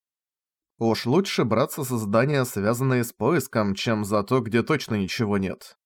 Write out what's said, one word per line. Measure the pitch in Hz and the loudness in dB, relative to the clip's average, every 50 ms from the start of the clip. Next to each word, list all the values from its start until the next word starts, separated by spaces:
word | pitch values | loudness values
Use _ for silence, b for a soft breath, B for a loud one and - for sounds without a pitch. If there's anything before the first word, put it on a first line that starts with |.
| _ _ _ _ _ _ _ _ _ _ _ _ _ _ _ - | _ _ _ _ _ _ _ _ _ _ _ _ _ _ _ -2
Уж | 117 113 110 - - | 0 0 0 0 0
лучше | 117 131 180 196 - - - 160 | 2 2 2 2 2 0 -2 0
браться | - 113 110 139 151 - - 139 | 2 2 2 0 0 -2 -6 -6
за | 120 127 113 | -4 -4 -4
задания, | 107 101 104 113 127 143 151 139 127 | -2 0 2 2 2 2 2 0 0
связанные | - - 104 98 107 120 120 135 135 127 123 117 | 0 -2 -2 0 0 0 0 0 0 2 0 0
с | - - | -2 -4
поиском, | - 104 127 170 156 131 - - 117 107 101 95 | -2 0 2 2 0 0 -2 -2 0 0 0 -2
чем | 98 - 123 113 107 104 | -2 -2 -2 -2 -2 0
за | 95 107 104 101 | 0 0 0 0
то, | - 127 131 | 2 0 0
где | 113 110 110 117 | 0 2 0 0
точно | 107 - 156 143 - - 113 | 2 2 0 -2 -2 -2 -2
ничего | 104 95 90 - - 117 101 101 101 | -2 -2 -4 -2 -2 -2 0 0 0
нет. | 95 90 82 - - - - _ _ | 0 -2 -4 -8 -12 -20 -20 _ _